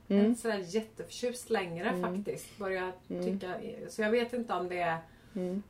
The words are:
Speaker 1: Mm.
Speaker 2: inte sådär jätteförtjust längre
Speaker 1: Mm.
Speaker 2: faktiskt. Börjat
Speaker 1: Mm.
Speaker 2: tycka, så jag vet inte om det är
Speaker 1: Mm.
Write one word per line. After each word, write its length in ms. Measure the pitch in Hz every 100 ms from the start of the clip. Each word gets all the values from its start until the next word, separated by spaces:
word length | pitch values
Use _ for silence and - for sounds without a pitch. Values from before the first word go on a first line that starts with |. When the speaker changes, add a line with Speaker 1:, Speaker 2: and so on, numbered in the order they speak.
| -
Speaker 1:
Mm. 160 | 202 214
Speaker 2:
inte 160 | 240
sådär 220 | 233 202 175
jätteförtjust 800 | 214 220 - 170 - 247 240 -
längre 400 | 220 175 165 202
Speaker 1:
Mm. 260 | 180 180 185
Speaker 2:
faktiskt. 420 | 202 - - -
Börjat 520 | 196 190 185 180 -
Speaker 1:
Mm. 160 | 175 180
Speaker 2:
tycka, 280 | 196 185 175 151 - -
så 120 | -
jag 100 | 214
vet 220 | 240 233
inte 200 | 247 233
om 160 | 180 180
det 100 | 180
är 180 | 170 165 - - - 190
Speaker 1:
Mm. 280 | 180 196